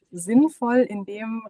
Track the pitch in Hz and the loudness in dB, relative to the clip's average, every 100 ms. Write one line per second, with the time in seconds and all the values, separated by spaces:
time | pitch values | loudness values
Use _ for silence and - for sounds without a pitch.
0 | _ 175 175 240 311 - 233 247 240 208 | _ -10 2 4 4 0 0 2 2 -2
1 | 196 208 220 226 | -10 -10 -8 -10